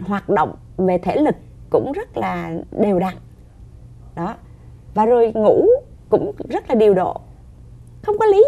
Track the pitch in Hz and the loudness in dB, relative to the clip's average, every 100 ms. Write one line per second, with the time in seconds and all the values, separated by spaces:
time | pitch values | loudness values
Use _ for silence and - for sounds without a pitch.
0 | 180 196 - 185 151 - - - 185 180 | -8 -8 -2 -2 -2 -6 -14 -4 -2 -2
1 | 185 - 294 - - - - - - 285 | -2 -2 -2 -2 -10 -20 -4 -4 -4 -8
2 | 480 - 190 180 170 165 - - 202 185 | -10 -8 -8 -8 -8 -12 -12 -4 -2 -2
3 | 185 180 - - - - - - - - | -4 -8 -20 -20 -20 -20 -20 -20 -20 -20
4 | - - 175 - - - - - - 208 | -18 -12 -12 -12 -20 -20 -20 -20 -8 -2
5 | 220 247 233 220 208 - 359 508 - - | 2 4 2 2 2 4 4 2 -2 -20
6 | - 214 370 - - 330 - 247 214 185 | -2 -2 -2 -8 -8 -8 -2 2 2 2
7 | 180 - - - - - - - - - | -2 -6 -16 -20 -20 -20 -20 -20 -20 -10
8 | - 415 440 392 | -4 0 4 6